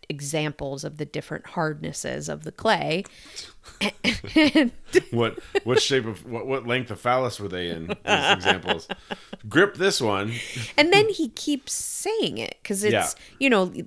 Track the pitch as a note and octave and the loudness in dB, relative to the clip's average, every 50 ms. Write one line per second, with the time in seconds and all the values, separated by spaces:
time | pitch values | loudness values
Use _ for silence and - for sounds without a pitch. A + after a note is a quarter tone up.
0 | - - D3+ C#3+ C#3+ C#3+ D#3 D#3 D3+ D3+ D3 - D3 C3+ C#3 C#3 C#3+ C#3+ D3 D3+ | -12 -10 -8 -8 -6 -2 -2 -2 -2 -2 -4 -6 -8 -8 -6 -8 -8 -8 -8 -8
1 | D3+ - - D3 - - D#3+ - - - - F#3 D#3+ D#3 D3 D3+ D#3 D3+ D3 - | -8 -8 -8 -8 -8 -8 -8 -10 -10 -8 -4 -2 -2 -2 -2 -4 -8 -8 -8 -6
2 | - C3 B2+ D3 D3 D#3 D3 D3 D#3 D3+ - - - A3+ G3+ E3 D3 D3 D#3+ F#3 | -6 -6 -6 -6 -6 -8 -8 -8 -10 -12 -8 -2 0 2 2 2 2 0 -2 -2
3 | G3 - - - - - - - - - - - - - - - G3 G#3+ - - | -4 -6 -14 -20 -20 -18 -16 -16 -16 -16 -18 -20 -20 -16 -8 -6 -4 -4 -4 -2
4 | - A#3+ A3 - - - - D#4 D#4 C#4+ - D#4 C4+ A#3+ - - - - - F#4 | -2 -2 -2 -2 -4 2 4 6 6 8 8 6 4 4 2 -6 -4 2 2 2
5 | - - - A#2 A#2 A2 - - - - - G4+ - A2+ B2+ - - - C#3 C3 | 4 4 2 2 2 2 0 -4 -8 -4 -4 -2 2 2 4 4 4 4 2 2
6 | A2 A2+ G#2 - - B2+ A2+ A#2 G#2 C3 C3+ C3 A#2 A#2 B2 B2+ A#2+ - G#2 - | 0 -2 -6 -8 -8 -8 -8 -6 -4 -2 -2 -2 0 0 0 -2 -2 -4 -6 -2
7 | - B2 B2+ C3 C3 A#2 - - G2+ F#2+ F2+ F2+ F2+ E2+ E2+ E2 E2 E2 G3+ - | 2 2 2 4 2 0 -2 -4 -6 -6 -4 -4 -4 -4 -4 -4 -6 -6 -8 -6
8 | - - G3+ D3+ C#3+ E3 G3 - F#2 - G2 F#2 - - - E2 - - F#3+ - | -2 0 0 2 4 2 2 2 2 2 0 2 0 -2 -2 -2 -4 -10 -12 -12
9 | - - - - - - - - - G#2+ A2 D#3 G3+ G3+ - - F#3 G3 - - | -12 -12 -14 -14 -14 -16 -16 -14 -6 2 4 6 6 6 4 2 0 0 2 2
10 | B2+ G#2+ G2 F#2+ G2+ A2 A#2 A#2 - - - B2 A2 - - - D4+ E4+ F#4 G4+ | 0 0 0 0 0 -2 -4 -6 -8 -8 -8 -8 -8 0 2 4 4 6 6 4
11 | G#4+ A4 F#4+ - D#4+ A3+ - - - D4 D4 C4 - - - - - - - - | 4 4 2 0 -2 -4 -4 -6 -4 -4 -4 -4 -4 -6 -6 -6 -6 -6 -6 -6
12 | - F#4+ A4 A4+ D4 D#3+ - A2+ A2+ - - - - - G3+ F#3+ G#3 G#3 A2+ G2+ | -4 -2 -2 0 -2 -2 -2 -4 -8 -8 -10 -10 -6 -4 -2 0 2 2 2 2
13 | F2 - - - - - - - C4+ C#4 A#3 G3 F#3 F#3 - - F3 | 2 0 -4 -6 -12 -18 -4 0 2 4 4 4 4 2 -2 -8 -10